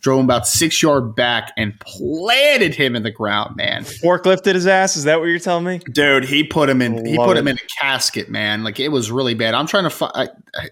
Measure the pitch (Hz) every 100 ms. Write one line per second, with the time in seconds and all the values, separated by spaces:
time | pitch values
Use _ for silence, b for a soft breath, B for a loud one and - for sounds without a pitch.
0 | 135 135 127 120 - - 160 - 160 143
1 | 117 110 120 117 - - 107 - - -
2 | 143 160 196 254 294 262 180 143 135 120
3 | 110 - 104 104 107 117 - - - -
4 | 170 175 185 185 202 185 180 190 190 170
5 | 143 160 170 170 180 170 175 180 143 139
6 | 143 135 131 143 151 160 139 127 123 117
7 | 113 151 120 143 143 123 - - 139 131
8 | - 113 107 110 107 107 110 104 139 139
9 | 107 123 127 110 113 117 156 202 170 -
10 | 160 - 131 - _ - 156